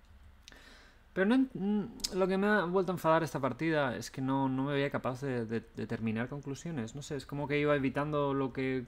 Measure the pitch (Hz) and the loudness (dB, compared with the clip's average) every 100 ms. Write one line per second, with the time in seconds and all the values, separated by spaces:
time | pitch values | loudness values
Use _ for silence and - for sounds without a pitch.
0 | - - - - - - - - - - | -20 -20 -20 -20 -20 -20 -20 -20 -20 -20
1 | - - 196 262 262 - 196 208 185 - | -8 0 4 4 2 0 0 0 -2 -6
2 | - 185 185 190 208 214 170 185 185 175 | -4 0 2 4 4 4 4 2 2 2
3 | 160 160 160 147 131 120 160 156 135 95 | 4 4 4 0 -2 0 0 2 0 -2
4 | 113 - 131 135 135 131 139 143 139 139 | -6 -4 0 0 0 0 0 0 0 -2
5 | 117 127 139 123 110 113 - - 110 110 | -4 -4 -2 -2 -2 -4 -4 -8 -6 -2
6 | 113 110 120 143 139 135 170 156 110 127 | -2 -2 -4 -6 -8 -8 -6 -6 -6 -8
7 | 139 139 - 143 143 147 147 147 135 131 | -8 -8 -6 -6 -2 2 2 4 2 0
8 | 151 147 143 135 135 123 131 131 | 0 0 0 0 -2 -2 -2 -2